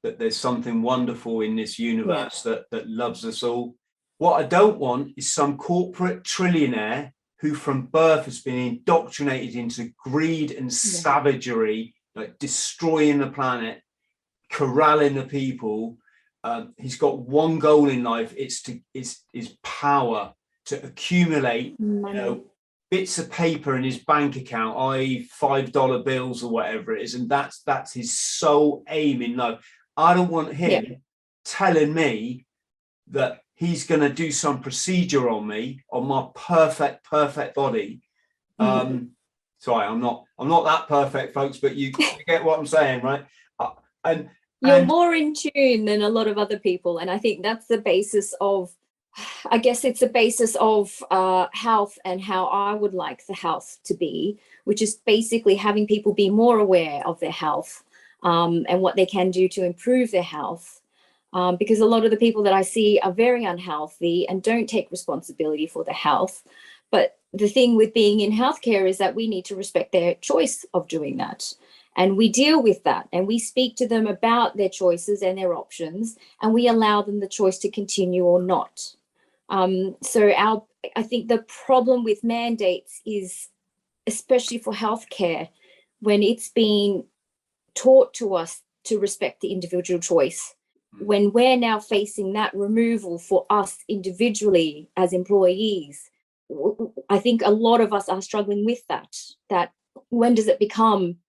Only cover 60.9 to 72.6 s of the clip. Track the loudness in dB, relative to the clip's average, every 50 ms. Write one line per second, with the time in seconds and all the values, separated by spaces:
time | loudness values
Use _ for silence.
60.9 | _ _ _ _ _ _ _ _ -2 0 0 0 2 0 2 2 4 4 6 4
61.9 | 4 4 4 4 4 4 4 2 4 2 2 4 4 2 2 0 0 2 4 4
62.9 | 4 4 2 0 0 2 2 2 2 2 -2 -4 -6 -6 -8 -8 -8 -8 -8 -10
63.9 | -8 _ -2 0 0 0 -2 -2 -4 -2 -2 0 0 0 -2 -2 -4 -4 -4 _
64.9 | -12 -10 -8 -6 -8 -8 -8 -14 -8 _ -4 -4 -2 -4 -6 -6 -6 -10 -8 -8
65.9 | -8 -4 0 0 2 2 0 -4 -6 -16 _ _ _ -20 -20 -20 -20 _ _ _
66.9 | 0 2 2 0 _ _ _ _ -4 -2 -2 2 4 4 4 6 6 4 4 4
67.9 | 4 4 4 4 4 2 2 0 0 2 0 0 -2 -2 -2 0 2 2 2 2
68.9 | 0 0 -2 -2 -2 -2 -4 -4 -4 -6 -6 -8 -10 -10 -10 -4 -4 -4 -4 _
69.9 | 0 2 2 2 0 _ -4 -2 2 2 2 0 -2 -8 -12 -4 -4 -4 -4 _
70.9 | -6 -6 -4 -4 -6 -6 -8 -8 -10 -12 -12 -14 -14 _ _ _ _ _ _ _
71.9 | _ 2 2 2 4 4 2 2 4 4 4 4 4 4